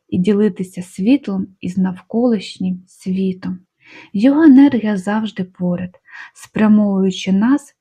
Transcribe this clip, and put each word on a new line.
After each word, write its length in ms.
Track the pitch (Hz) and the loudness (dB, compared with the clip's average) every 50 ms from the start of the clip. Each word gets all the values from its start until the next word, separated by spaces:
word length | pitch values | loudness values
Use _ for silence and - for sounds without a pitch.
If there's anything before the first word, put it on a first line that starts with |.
| _ - | _ -8
і 100 | - 185 | -4 -2
ділитися 640 | 180 214 202 202 214 214 202 - 185 185 - 180 | 0 0 2 2 0 -2 -2 -6 -12 -12 -12 -16
світлом 640 | 175 - - - 190 233 277 269 - 202 196 190 196 196 _ - | -16 -14 -10 -4 0 0 0 0 -2 -4 -6 -6 -8 -10 _ -12
із 180 | - 180 180 190 | -12 -8 -4 -2
навколишнім 1040 | 185 185 180 185 - - - 226 247 247 226 185 - - - - 190 185 185 180 - | -2 -2 -4 -8 -12 -6 -4 -2 0 0 -2 -2 -6 -10 -10 -8 -6 -6 -6 -8 -12
світом. 720 | _ _ _ - 190 185 190 190 190 185 - - 185 185 - _ _ _ _ _ _ - - - _ | _ _ _ -8 -6 -4 -4 -4 -4 -6 -6 -10 -12 -12 -12 _ _ _ _ _ _ -20 -20 -16 _
Його 300 | - 196 220 277 277 302 | -4 0 2 2 4 6
енергія 540 | 330 302 254 269 277 285 262 214 214 214 208 | 6 8 8 8 6 6 4 0 -2 -2 -4
завжди 480 | 190 185 202 208 220 220 202 - - 185 | -4 -4 -4 -4 -4 -6 -6 -8 -10 -10
поряд, 460 | 185 _ - 180 180 180 180 180 180 - _ _ _ - - - - _ | -10 _ -6 -6 -4 -4 -6 -8 -12 -14 _ _ _ -20 -20 -20 -20 _
спрямовуючи 1000 | - - - - 208 220 214 214 208 208 202 196 190 190 190 190 - - 185 | -20 -18 -8 -2 0 2 4 4 4 2 2 0 0 0 -2 -2 -4 -4 -2
нас 440 | 190 196 220 254 277 285 - - _ _ | 0 0 2 2 0 0 -4 -8 _ _